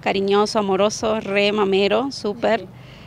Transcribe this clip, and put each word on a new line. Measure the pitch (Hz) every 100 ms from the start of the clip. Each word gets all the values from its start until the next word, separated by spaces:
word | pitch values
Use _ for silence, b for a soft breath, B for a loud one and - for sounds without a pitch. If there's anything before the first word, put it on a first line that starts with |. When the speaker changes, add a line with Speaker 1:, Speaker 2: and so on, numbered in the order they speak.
Speaker 1:
cariñoso, | - 196 196 202 208 226
amoroso, | 202 190 208 - 226 220
re | 208 202 202
mamero, | 214 196 190 202 208 277
súper. | - 214 208 208 220
Speaker 2:
Ujú. | 180 B B B